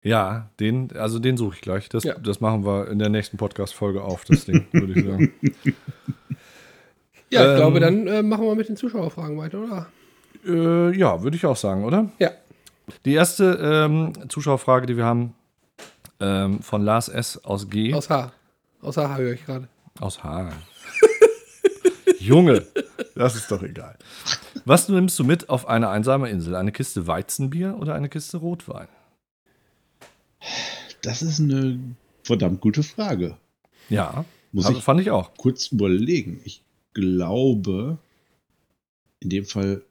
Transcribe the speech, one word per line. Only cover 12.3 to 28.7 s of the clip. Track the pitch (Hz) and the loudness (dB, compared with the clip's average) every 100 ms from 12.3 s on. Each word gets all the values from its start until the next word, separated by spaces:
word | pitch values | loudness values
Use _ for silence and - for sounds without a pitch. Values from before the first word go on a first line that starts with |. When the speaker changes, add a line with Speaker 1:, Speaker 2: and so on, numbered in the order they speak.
| - _ _ - _ - - 131 | 0 _ _ -20 _ -20 -6 0
Speaker 1:
Die | |
erste, | 151 175 - 185 - | 4 4 4 2 2
ähm, | 151 156 151 156 160 160 - | 2 2 2 2 -2 -6 -10
Zuschauerfrage, | - 147 131 - 127 123 | -6 -2 0 2 2 2
die | 120 | 0
wir | 117 | 0
haben, | 120 120 - _ _ _ - - _ - _ | 0 -2 -10 _ _ _ -20 -20 _ -20 _
ähm, | 98 98 98 104 | -2 0 0 -4
von | - 104 | -4 -2
Lars | 104 113 - | 0 0 -2
S. | 117 117 - | -6 -8 -10
aus | - 98 98 | -6 -6 -4
G. | 107 110 | -4 0
Speaker 2:
Aus | 143 - | -2 0
H. | 147 123 _ _ _ _ _ | -4 -4 _ _ _ _ _
Aus | 147 135 | -8 -4
H | 143 135 | -4 -2
höre | 127 | -4
ich | 120 - | -6 -10
gerade. | 131 127 _ _ - | -12 -12 _ _ -10
Speaker 1:
Aus | 101 - | -10 -10
H. | 76 82 92 78 80 - - - 440 - 466 - | -10 -8 -8 -12 -18 -20 -12 4 4 8 4 4
<laughs> | - - 392 - 359 - - 370 | -14 -2 -2 2 -2 2 0 2
Junge, | 98 147 175 110 - - - - - - | 6 8 8 6 2 -8 -8 -12 -12 0
das | 123 113 | 0 0
ist | - | -6
doch | 98 | -6
egal. | 92 - - - - - - - - - 120 | -6 -12 -16 -20 -20 -14 -8 -8 -10 -12 4
Was | 165 - | 4 4
nimmst | 190 185 - | 2 2 2
du | |
mit | 127 - - | 2 2 0
auf | 127 120 | -4 0
eine | 117 113 | 0 2
einsame | 104 113 139 123 | 0 2 0 0
Insel? | 98 82 90 | -4 -4 -4
Eine | 92 | -4
Kiste | - 135 - 85 | -4 -6 -4 -4
Weizenbier | 82 - - 135 160 190 208 | -4 -4 -6 -4 -4 -6 -6
oder | 156 151 | -8 -6
eine | 143 | -8
Kiste | 156 - 175 | -8 -12 -10
Rotwein? | 165 170 - | -8 -10 -12